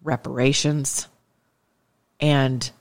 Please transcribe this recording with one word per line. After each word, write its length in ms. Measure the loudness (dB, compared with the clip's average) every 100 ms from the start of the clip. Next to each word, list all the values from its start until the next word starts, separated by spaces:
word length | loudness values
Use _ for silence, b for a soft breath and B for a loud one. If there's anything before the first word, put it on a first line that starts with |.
reparations, 1040 | -6 -6 -4 0 2 2 0 0 -2 -6 -8 _ _ _ _ _ _ _ _ _ _ _
and 520 | 2 2 2 -2 -6 -12